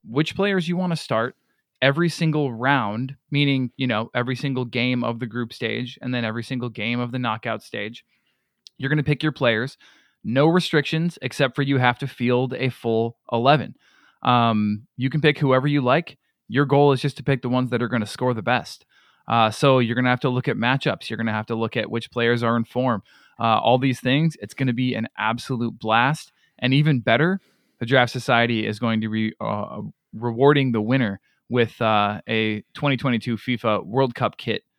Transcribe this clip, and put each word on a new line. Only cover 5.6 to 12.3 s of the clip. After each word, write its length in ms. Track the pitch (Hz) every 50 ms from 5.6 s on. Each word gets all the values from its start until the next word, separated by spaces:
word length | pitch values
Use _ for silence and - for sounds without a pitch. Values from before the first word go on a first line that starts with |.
| 123 113 110 113 123 123 131 - -
and 100 | 127 127
then 140 | 123 117
every 180 | 110 110 117 113
single 240 | - 135 127 123 120
game 320 | 107 - 104 113 120 123
of 100 | 123 120
the 80 | 117 127
knockout 440 | 127 120 110 110 - 117 113 110 -
stage. 420 | - - 113 101 107 120 - _ _ _ _ _ _ _ _ _ _ _ _ _ - _
You're 140 | _ 127 139
gonna 120 | 151 151 139
pick 200 | - 147 - -
your 100 | 156 -
players. 460 | - 139 120 113 107 120 135 - _ _ _ _ _ _ _ _ _ _
No 260 | 104 113 131 143 160
restrictions 680 | 165 180 170 - - - 113 - - 160 165 175 - - -
except 340 | 127 - - 147 131 -
for 60 | - 139
you 160 | 139 139 127
have 200 | 127 123 120 -
to 60 | -
field 460 | 131 - - 120 120